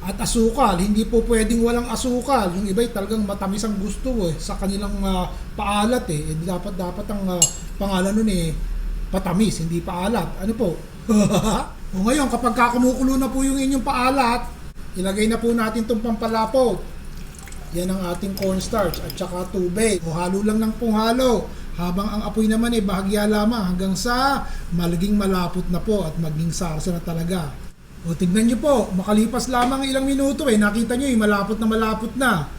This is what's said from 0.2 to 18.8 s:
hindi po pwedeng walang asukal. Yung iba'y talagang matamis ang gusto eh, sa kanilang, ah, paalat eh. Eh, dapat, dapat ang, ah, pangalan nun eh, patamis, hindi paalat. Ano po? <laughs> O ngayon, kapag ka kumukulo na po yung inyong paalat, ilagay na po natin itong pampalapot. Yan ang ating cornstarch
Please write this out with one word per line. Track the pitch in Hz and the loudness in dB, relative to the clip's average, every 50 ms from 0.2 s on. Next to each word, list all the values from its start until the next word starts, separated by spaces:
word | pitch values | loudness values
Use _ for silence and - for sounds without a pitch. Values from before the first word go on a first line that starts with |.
| 226 - - 233 220 226 226 285 269 220 190 170 | -2 0 2 4 4 4 4 4 2 2 4 2
hindi | 185 208 208 208 220 | 2 2 2 2 0
po | - 233 226 - 233 | 2 2 2 2 4
pwedeng | 233 220 214 208 233 233 | 2 2 2 2 2 2
walang | 226 233 240 240 240 | 2 2 2 0 -2
asukal. | - 226 - - 254 240 247 240 - 277 247 208 185 170 185 | -2 -4 -4 -2 0 -2 -2 0 2 2 2 2 2 -2 -2
Yung | 208 | -2
iba'y | 202 190 202 233 233 | 0 0 0 0 0
talagang | - 208 190 196 220 220 | 0 -4 -4 -2 -2 -2
matamis | 208 196 202 196 196 190 196 208 | -2 -2 -2 -4 -2 -4 -2 -2
ang | 220 220 208 190 | -2 -2 -2 -2
gusto | 185 185 - - - 262 254 226 190 | -4 -4 -4 -4 -4 -2 -2 0 0
eh, | 170 156 - | -2 -2 -4
sa | - - 202 - | -6 -6 -6 -4
kanilang, | 196 190 196 196 202 202 208 196 196 | -4 -2 -2 -2 -4 -4 -4 -2 -2
ah, | 190 185 185 180 - - - - - - | 0 0 0 -2 -2 -4 -8 -10 -10 -8
paalat | - 214 196 208 208 208 226 247 254 247 - | -6 -4 0 0 2 2 2 2 0 0 -2
eh. | 165 147 151 156 156 | -4 -2 -2 -2 -4
Eh, | 160 | -4
dapat, | 165 185 185 175 175 208 190 | -2 -2 -4 -4 -4 -6 -6
dapat | 180 185 180 180 - 208 208 214 | -4 -6 -6 -4 -6 -6 -6 -4
ang, | 202 196 185 180 175 | -4 -2 -2 0 0
ah, | 180 - - - - - - - | 0 -2 -2 -6 -10 -10 -6 -4
pangalan | 196 196 202 180 185 196 214 214 | -2 0 0 2 2 2 2 2
nun | 226 214 190 | 2 2 2
eh, | 180 165 165 151 - - - - - - - - - - - - | 0 0 -2 -2 -2 -4 -4 -4 -4 -4 -4 -4 -4 -6 -2 -2
patamis, | 190 190 180 175 185 220 196 - - | -2 -2 0 2 2 2 2 2 -2
hindi | 165 165 170 170 160 | -4 -2 -2 -4 -4
paalat. | 180 180 175 180 202 233 214 170 156 160 - | -4 -4 -2 -2 0 0 0 -2 -2 -6 -4
Ano | 185 208 226 - | -4 -4 -2 0
po? | 254 180 156 - - - - - - | 0 0 0 -4 -8 -12 -14 -14 -2
<laughs> | - 220 208 202 - 214 185 - 220 208 247 277 - - - - - | 2 4 4 4 4 4 2 2 2 0 0 -2 -4 -8 -10 -10 -6
O | - 190 190 226 | -4 0 2 2
ngayon, | 262 302 277 240 | 4 2 2 2
kapag | 233 226 - 240 220 | 0 0 0 0 2
ka | 254 247 240 | 4 4 4
kumukulo | 240 247 247 254 262 - 269 262 262 254 | 4 4 4 4 4 4 2 2 2 2
na | 269 247 | 0 0
po | 262 269 269 | 0 0 0
yung | 269 269 269 | 2 2 2
inyong | 269 269 277 262 - | 0 2 0 0 0
paalat, | 277 262 247 247 262 269 277 254 233 240 240 240 - - - - - - - - - - | 0 0 2 2 2 2 4 2 2 2 0 -2 -6 -10 -12 -12 -14 -12 -12 -12 -10 -6
ilagay | 185 185 190 190 208 214 220 | -4 -2 -2 0 2 2 2
na | 233 | 2
po | 226 - 233 | 2 2 2
natin | 233 233 220 220 220 233 220 | 2 2 2 0 0 -2 0
itong | - 254 214 | 0 0 0
pampalapot. | - 240 226 214 240 220 226 226 220 220 - 262 254 233 190 170 - - - - - - - - - - - - - - - - - - 160 | 0 -2 -2 -2 -2 -2 0 0 0 2 4 4 4 4 2 -2 -4 -8 -10 -10 -10 -10 -10 -10 -12 -12 -12 -14 -14 -12 -12 -12 -12 -8 -6
Yan | 170 180 185 | -4 -2 -2
ang | 185 190 185 175 175 | -2 -2 -2 -4 -4
ating | 175 - 196 | -4 -6 -6
cornstarch | 190 - 202 190 190 190 185 - - 165 | -6 -2 -2 0 0 -2 -2 -2 0 0